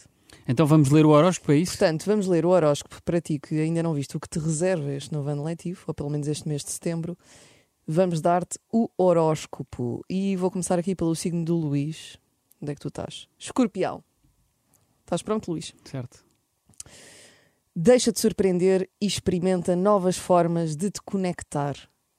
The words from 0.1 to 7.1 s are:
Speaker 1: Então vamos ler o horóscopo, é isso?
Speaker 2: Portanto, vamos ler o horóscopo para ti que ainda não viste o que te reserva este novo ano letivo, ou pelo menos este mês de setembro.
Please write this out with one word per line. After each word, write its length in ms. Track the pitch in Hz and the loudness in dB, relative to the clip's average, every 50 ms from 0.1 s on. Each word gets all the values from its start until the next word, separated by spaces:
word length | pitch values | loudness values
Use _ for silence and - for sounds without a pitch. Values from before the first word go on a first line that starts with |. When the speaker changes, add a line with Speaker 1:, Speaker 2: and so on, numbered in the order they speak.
| _ _ _ _ - - - | _ _ _ _ -20 -12 -6
Speaker 1:
Então 180 | - 123 170 160 | -2 2 2 4
vamos 240 | 139 156 160 143 131 | 6 8 6 8 8
ler 160 | 147 160 160 | 8 8 8
o 40 | 151 | 8
horóscopo, 420 | 151 147 160 185 170 - - - | 8 8 6 6 2 0 0 2
é 60 | 143 | 2
isso? 160 | 147 180 175 - | 2 2 0 0
Speaker 2:
Portanto, 320 | - 202 170 156 151 - | 2 2 2 2 0 0
vamos 220 | 190 214 214 185 | 0 0 0 2
ler 180 | 190 175 160 156 | 2 2 2 4
o 40 | 175 | 4
horóscopo 540 | 185 175 156 147 143 - - - - - - | 4 4 4 4 2 0 -4 -14 -18 -12 -6
para 160 | - 165 170 | -2 -2 -2
ti 180 | - - 156 | -2 -2 -6
que 220 | 139 - - 156 156 | -6 -6 -4 -4 -2
ainda 240 | 156 160 165 165 165 | -2 0 -2 -2 -2
não 100 | 165 156 | -2 -2
viste 220 | 143 135 - - | -4 -4 -6 -8
o 40 | 147 | -12
que 80 | - - | -10 -8
te 100 | - 175 | -8 -6
reserva 540 | 151 165 156 147 175 185 190 160 139 143 139 | -4 -2 -2 0 0 0 0 -2 -4 -6 -6
este 180 | 139 - - | -8 -8 -8
novo 180 | 165 147 139 147 | -6 -6 -4 -4
ano 140 | 147 143 143 | -4 -4 -6
letivo, 400 | 160 170 - - 175 185 - - | -6 -8 -8 -8 -10 -10 -10 -10
ou 80 | - 151 | -10 -8
pelo 160 | - 147 147 | -8 -6 -6
menos 180 | 151 147 143 151 | -4 -4 -4 -4
este 180 | 147 - - | -6 -6 -6
mês 160 | 160 147 143 - | -6 -6 -6 -6
de 80 | - | -10
setembro. 460 | - - - 170 165 165 160 170 | -10 -8 -6 -6 -6 -6 -6 -8